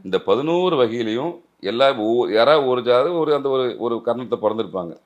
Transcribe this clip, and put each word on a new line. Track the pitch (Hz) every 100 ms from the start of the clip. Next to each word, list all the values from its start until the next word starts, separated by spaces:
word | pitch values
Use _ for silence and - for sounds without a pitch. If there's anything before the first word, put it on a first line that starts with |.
இந்த | 95 92
பதினோரு | - - 151 175 180 151
வகையிலையும் | 117 120 110 117 160 170 _ _
எல்லா | 98 113 135
ஒவ்வொ-, | 127 110 123 98
யாராவது | 107 120 156 131
ஒரு | 127
ஜாதகம் | 120 120 151 175
ஒரு, | 156
அந்த | 143 139
ஒரு, | 135 127 -
ஒரு | 117 113
கரணத்தை | 120 117 123 117
பிறந்திருப்பாங்க. | 127 110 98 95 90 -